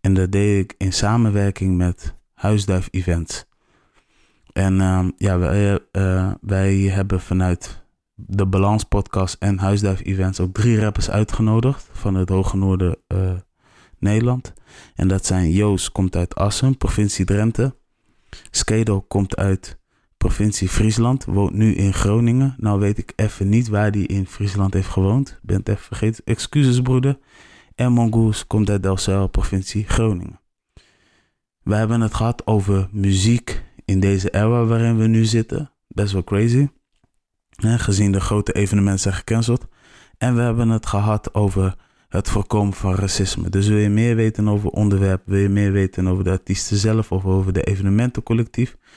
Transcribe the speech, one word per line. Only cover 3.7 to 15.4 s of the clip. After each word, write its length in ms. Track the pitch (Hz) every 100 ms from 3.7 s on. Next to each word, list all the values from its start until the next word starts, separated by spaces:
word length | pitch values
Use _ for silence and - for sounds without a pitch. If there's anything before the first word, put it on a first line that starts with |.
| _ _ _ _ _ _ _ _
En, 280 | - 95 95
ehm, 300 | 95 92 92 -
ja, 220 | 104 92
wij, 420 | 87 98 101 101 _
eh, 400 | - 98 92 95 95
wij 360 | - 98 98 95
hebben 440 | 98 95 98 92
vanuit 640 | - 92 92 87 - - - _ _ _
de 300 | - 98 95
Balans 380 | 95 98 107
podcast 520 | - 104 95 - 92 -
en 200 | 98 98
Huisduif 460 | 95 101 101 95
Events 360 | - 95 92 95
ook 120 | 92
drie 280 | 95 113 113
rappers 300 | 107 101 -
uitgenodigd 760 | 104 107 - 113 110 127 139 -
van 220 | - 104
het 140 | 95 90
Hoge 280 | 95 95 98
Noorden, 400 | 95 92 90 - _
eh, 260 | 95 92 92 - _ _ _ _ -
Nederland. 540 | 101 107 120 127 - - _ - -
En 140 | - 95
dat 180 | 95 -
zijn 240 | 92